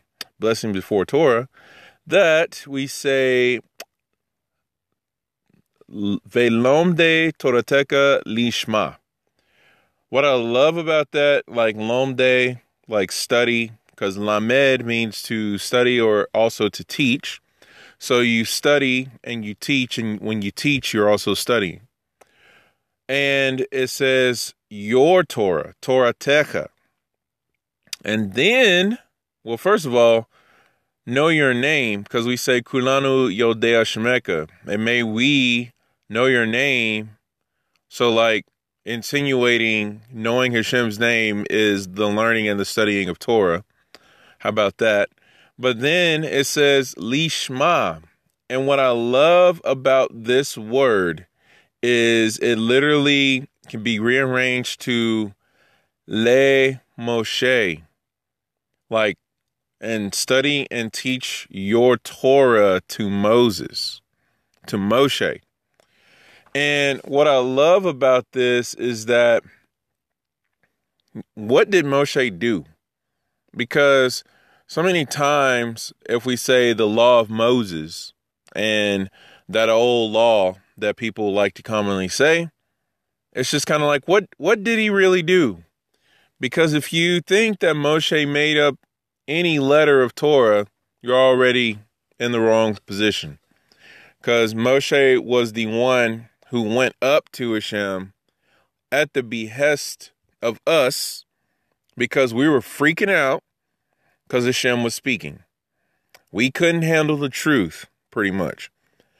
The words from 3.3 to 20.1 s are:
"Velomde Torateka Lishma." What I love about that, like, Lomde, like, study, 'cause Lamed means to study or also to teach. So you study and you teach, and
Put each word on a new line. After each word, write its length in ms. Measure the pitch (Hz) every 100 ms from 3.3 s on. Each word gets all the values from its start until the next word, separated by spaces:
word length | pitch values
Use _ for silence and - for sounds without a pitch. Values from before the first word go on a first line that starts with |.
| 127 123 120 - - - _ _ _ _ _ _ _ _ _ _ _ _ _ _ _ _ _ _ _ _
"Velomde 1400 | 98 101 101 - 120 120 113 123 147 180 165 165 160 160 -
Torateka 840 | 143 120 117 139 139 139 139 135 -
Lishma." 720 | 110 120 - - 110 82 - _ _ _ _ _ _ _ _ _ _ _
What 160 | 123 143
I 80 |
love 420 | 127 117 123 151 170
about 360 | 160 156 147
that, 360 | 151 143 143 -
like, 300 | 117 113 107
Lomde, 840 | 110 123 135 127 127 127 127 123 _ _ -
like, 280 | 110 95
study, 580 | - - 120 120 117 113 110 _ -
'cause 220 | 101 95
Lamed 680 | 104 107 110 131 139 131 117
means 380 | 117 113 -
to 340 | - 113 107 98
study 440 | - 123 123 123
or 260 | 113 104 -
also 340 | 107 113 - 107
to 160 | -
teach. 560 | - - 139 135 - - _ _ _ - - _
So 220 | - 123
you 240 | 120 113
study 640 | 110 - 143 147 135 127 127 117
and 220 | 123 117 107
you 80 |
teach, 440 | 104 - 139 123 -
and 220 | 113